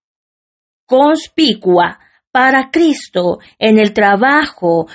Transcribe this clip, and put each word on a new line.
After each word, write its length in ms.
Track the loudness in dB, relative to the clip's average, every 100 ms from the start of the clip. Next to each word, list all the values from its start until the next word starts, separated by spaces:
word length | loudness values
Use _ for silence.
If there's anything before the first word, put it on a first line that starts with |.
| _ _ _ _ _ _ _ _ _
conspicua 1120 | 0 2 0 -4 -2 -2 -2 0 0 0 -6 _ _ _
para 380 | -2 0 0 -2
Cristo 680 | -2 0 -2 -6 -4 -4 -4 -10 _
en 180 | 0 2
el 140 | 2
trabajo 960 | 0 0 0 0 0 -2 -6 -2 -2 -4